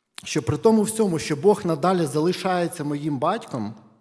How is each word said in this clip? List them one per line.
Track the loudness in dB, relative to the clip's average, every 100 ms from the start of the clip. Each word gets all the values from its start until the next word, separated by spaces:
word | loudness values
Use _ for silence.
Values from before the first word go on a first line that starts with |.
| _ -18
що | -6 -4
при | -2 2
тому | 4 4
всьому, | 2 0 0 0
що | -2 2
Бог | 4 4 2
надалі | 0 2 2 0
залишається | 0 0 0 -2 0 -2 -4
моїм | -6 -4 -4 -2
батьком, | -2 -2 -6 -8 -8 -10 -20 _